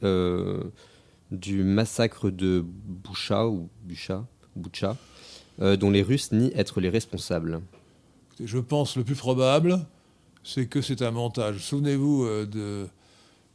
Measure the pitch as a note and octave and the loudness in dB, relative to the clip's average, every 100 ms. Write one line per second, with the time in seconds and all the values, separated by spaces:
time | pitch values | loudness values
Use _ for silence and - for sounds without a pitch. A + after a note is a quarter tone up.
0 | G2+ F#2 F2+ F2+ F#2 F#2+ - - - - | 0 2 2 0 -2 -4 -8 -12 -20 -20
1 | _ _ _ F#2 F#2+ G2 F#2+ G2+ A2+ - | _ _ _ -10 -4 0 4 4 2 2
2 | A2+ - G2+ F#2 F#2 F2+ E2+ F#2+ G2 F#2 | 0 2 -2 0 2 2 0 -8 -12 -12
3 | - F#2+ - G#2 A2+ F#2+ E2+ - F#2 D#2+ | -10 -10 -2 0 0 -2 -6 -14 -14 -12
4 | - F#2+ B2 _ _ - F2 - G2 B2+ | -6 -6 -8 _ _ -14 -12 -4 -4 -4
5 | - - - - - - G2 G2 G2+ G2+ | -12 -20 -20 -20 -20 0 2 4 6 6
6 | G2 C#3 - A2 C3 B2+ F#2+ G2+ F2+ A2 | 4 2 2 2 2 2 -2 0 0 0
7 | - F2+ - E2+ E2 E2 F#2 - _ _ | -2 -8 -4 -2 -2 -6 -8 -18 _ _
8 | _ _ _ - A#2 B2 A#2 D3 C3 C3 | _ _ _ -14 -6 -6 -2 0 0 -2
9 | A#2+ C#3 B2+ B2+ C3 D3 F3 F3+ - _ | -4 -2 0 4 4 6 4 2 -2 _
10 | _ _ _ _ - C3+ B2 C#3+ C#3 B2+ | _ _ _ _ -8 -4 -2 -2 -2 -2
11 | A#2+ A2+ A#2+ A#2+ G#2+ G2+ - C#3+ C#3+ C#3 | -2 0 -2 -2 -2 -4 -4 -2 2 2
12 | C#3+ C#3+ A#2+ G#2+ G#2 G#2+ G2+ G2+ F#2+ - | 4 2 2 0 -4 -6 -6 -6 -10 -14
13 | _ _ _ _ _ | _ _ _ _ _